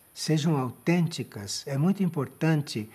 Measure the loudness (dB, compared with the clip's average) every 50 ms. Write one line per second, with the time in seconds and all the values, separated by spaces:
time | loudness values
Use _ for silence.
0 | _ _ -14 -8 -2 0 0 2 2 2 2 2 0 -2 -6 -4 0 2 2 4
1 | 2 0 -2 -6 -8 -8 -8 -10 -8 -8 -8 -8 -6 -4 0 2 2 2 2 2
2 | 0 0 0 -2 -4 -4 -4 0 2 2 2 2 0 -2 -6 -8 -8 -8